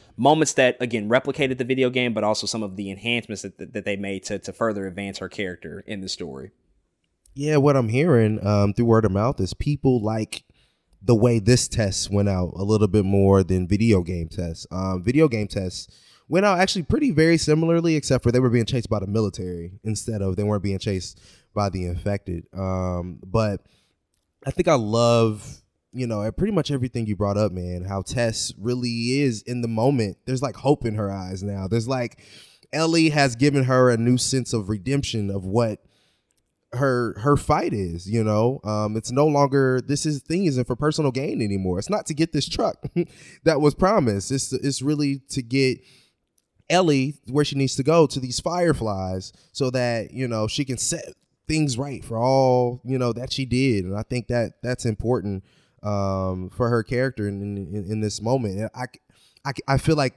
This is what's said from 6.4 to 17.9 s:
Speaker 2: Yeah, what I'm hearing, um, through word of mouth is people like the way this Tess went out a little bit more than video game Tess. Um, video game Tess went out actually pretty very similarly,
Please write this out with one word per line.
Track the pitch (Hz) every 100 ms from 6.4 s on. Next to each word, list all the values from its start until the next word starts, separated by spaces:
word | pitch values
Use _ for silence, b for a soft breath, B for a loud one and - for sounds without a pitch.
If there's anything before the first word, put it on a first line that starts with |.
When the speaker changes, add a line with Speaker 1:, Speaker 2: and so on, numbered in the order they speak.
| 67 _ _ _ _ _ _ _ _
Speaker 2:
Yeah, | - 147 151
what | 143 139
I'm | 113
hearing, | 123 170 127 107 110 101
um, | 104 101
through | 101 117
word | 110
of | 110
mouth | 95 113 143
is | 95
people | - 143 147 135 123
like | 104 110 107 - - _ _ _ _ _
the | 98
way | 117 120 117
this | 101 123 -
Tess | - 104 - -
went | 101 101
out | 95 90 -
a |
little | 101 107 104
bit | 104
more | 95 98 98 98
than | 90 92 87
video | 101 113 98
game | 85 87 80
Tess. | - 85 82 -
Um, | 92 92 92
video | 90 131 160
game | 113 107
Tess | - 113 - - b b b b
went | 165 208
out | 180
actually | 190 196
pretty | 151 262 294
very | 151 160 170
similarly, | - 151 165 170 165